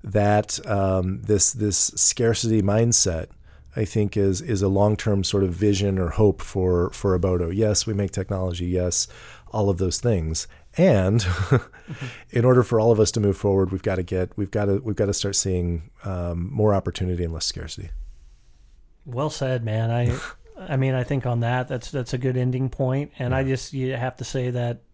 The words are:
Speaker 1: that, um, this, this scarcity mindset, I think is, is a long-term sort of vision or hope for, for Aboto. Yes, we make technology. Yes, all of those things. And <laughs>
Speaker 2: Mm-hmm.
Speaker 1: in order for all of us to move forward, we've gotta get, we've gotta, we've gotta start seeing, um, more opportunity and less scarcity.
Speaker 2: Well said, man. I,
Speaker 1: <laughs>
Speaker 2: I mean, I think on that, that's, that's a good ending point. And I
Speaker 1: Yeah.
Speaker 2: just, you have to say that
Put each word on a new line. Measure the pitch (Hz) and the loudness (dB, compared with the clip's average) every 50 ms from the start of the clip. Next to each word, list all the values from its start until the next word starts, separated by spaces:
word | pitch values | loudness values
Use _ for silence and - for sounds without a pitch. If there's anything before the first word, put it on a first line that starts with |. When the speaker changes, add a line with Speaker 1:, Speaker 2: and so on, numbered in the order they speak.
| - | -10
Speaker 1:
that, | 104 95 107 101 104 104 104 104 - - - - - | 0 0 2 4 4 4 2 2 0 -6 -8 -4 -2
um, | 107 101 98 95 95 95 92 92 95 113 107 | -2 0 2 2 2 2 0 -2 -4 -6 0
this, | 101 107 98 - - - | 2 2 4 4 2 2
this | 123 107 104 92 - - - - | 0 -2 0 2 2 0 0 0
scarcity | - - - - - 120 113 113 - - 117 110 110 95 | 2 2 2 2 2 2 2 2 0 0 2 2 2 2
mindset, | 101 101 110 117 120 117 - - 95 85 80 87 - - - - - - - - - - | 2 2 2 2 4 4 2 2 2 0 -4 -6 -10 -14 -20 -20 -20 -20 -20 -20 -12 -4
I | - 110 | -4 -4
think | - - 110 104 101 - 107 | -2 0 0 0 0 2 2
is, | 98 98 92 90 82 | 2 2 2 0 -2
is | 85 110 95 98 | -2 -2 0 2
a | 95 | 2
long-term | 98 98 101 107 107 101 - 110 104 98 92 | 4 4 4 4 2 0 0 0 0 0 0
sort | - - 101 98 | 0 0 0 0
of | 92 87 | 0 0
vision | 87 104 104 101 95 101 101 95 95 | 0 2 2 2 2 0 0 0 0
or | 90 82 | -2 -2
hope | - - 110 104 95 - - | 2 4 4 4 4 2 -6
for, | - - 101 92 92 90 87 87 - | -6 -4 -2 0 2 2 2 0 0
for | - - - 101 92 90 | -4 -2 0 0 2 2
Aboto. | 85 95 92 87 87 82 92 | 2 2 2 0 0 -2 0
Yes, | 101 110 104 107 - - | 0 2 2 2 0 0
we | - 107 | -2 -2
make | 98 101 92 | -2 -2 -2
technology. | - - 95 - 101 92 92 92 87 85 90 | -2 -6 -4 -4 -4 -4 -2 -4 -4 -4 -4
Yes, | 90 90 90 90 90 85 - - - - - - - - - - - - | -2 0 0 0 0 0 -2 -2 -4 -8 -20 -20 -20 -20 -20 -20 -8 -2
all | 113 104 101 | 0 2 2
of | 98 87 | 2 2
those | 95 92 - - | 0 0 0 0
things. | - 120 110 92 80 78 80 - - - - - - - - | 0 0 0 0 0 -2 -4 -4 -6 -8 -14 -20 -20 -10 0
And | - 175 190 135 101 92 92 104 120 98 90 | 2 4 6 6 6 4 4 2 2 2 0
<laughs> | 87 82 98 - 143 120 - - - - - - | 0 -2 0 2 2 2 0 -2 -20 -20 -14 -14
Speaker 2:
Mm-hmm. | 147 - 135 127 - - - - - 120 | -12 -12 -10 -12 -14 -16 -20 -4 -2 2
Speaker 1:
in | 117 | 4
order | 127 127 127 117 | 6 6 6 4
for | - 120 110 | 4 2 2
all | 107 117 117 | 4 4 6
of | 107 | 6
us | 110 104 | 4 2
to | - 117 | 4 2
move | 104 101 95 | 2 2 2
forward, | - - 104 98 98 95 90 92 | 2 0 2 4 4 2 2 -2
we've | 95 - | -4 -2
gotta | 107 95 92 90 | -2 -2 -2 -4
get, | 87 95 92 90 87 - | -2 -2 -2 -2 -4 -4
we've | - 101 92 - | -6 -6 -4 -2
gotta, | 107 101 101 98 | -2 0 0 0
we've | 101 - 110 101 | 0 -2 -4 -2
gotta | - 110 98 101 | 0 0 0 0
start | - - 101 98 | -2 -2 -2 -2
seeing, | - - 98 92 90 87 87 87 82 80 - - - - | -2 0 0 0 0 0 -2 -2 -4 -6 -12 -20 -12 -8
um, | 101 95 90 87 87 85 85 87 98 135 | -8 -6 -4 -4 -4 -4 -4 -6 -6 -2
more | 110 107 107 101 | 2 2 4 4
opportunity | 95 - - 87 - 92 90 90 87 87 | 2 0 -2 -4 -4 -2 -2 -2 -2 -2
and | 82 82 | -4 -4
less | 78 - | -4 -6
scarcity. | - - - - - - - 98 87 - - - - - - - - - _ _ - - _ - - - - - _ _ _ _ | -6 -6 -8 -10 -12 -12 -12 -12 -12 -12 -12 -12 -14 -16 -20 -20 -20 -20 _ _ -20 -20 _ -20 -20 -20 -20 -20 _ _ _ _
Speaker 2:
Well | 151 120 120 143 156 | -10 -6 -4 -4 -4
said, | - - 143 131 131 127 113 | -2 -4 -2 -2 -2 -2 -2
man. | 110 110 110 113 113 | -2 -2 0 0 0
I, | 117 120 120 120 120 127 - - - - | 0 2 2 0 0 -2 -6 -12 -14 -16
Speaker 1:
<laughs> | - - - - - - 151 | -20 -20 -18 -16 -10 -4 -2
Speaker 2:
I | |
mean, | 131 131 135 131 | 0 0 0 0
I | 127 123 | -2 -2
think | - 147 135 - | -2 -2 -2 -2
on | 123 120 117 | -2 -2 0
that, | 120 117 123 127 127 | 0 0 0 -2 -4
that's, | - 139 120 - - | -4 -8 -8 -8 -6
that's | - 139 123 - - | -6 -6 -6 -4 -6
a | 127 | -2
good | 123 131 127 | -2 -2 0
ending | 127 123 127 127 127 135 127 | 0 0 0 0 -2 -2 -4
point. | - - 139 127 131 139 147 143 _ - | -2 -2 -2 -2 0 -2 -4 -6 _ -8
And | 131 123 127 | -4 -2 0
I | 131 | 0
Speaker 1:
Yeah. | 135 135 | 0 0
Speaker 2:
just, | 131 127 - - - | -2 -4 -6 -8 -6
you | 135 127 127 131 | -6 -4 -4 -4
have | 120 123 131 123 - | -4 -4 -6 -6 -8
to | 127 | -10
say | - - 135 123 127 | -6 -4 -4 -2 -2
that | 123 123 120 120 120 120 _ _ | -2 -2 -2 -2 -4 -6 _ _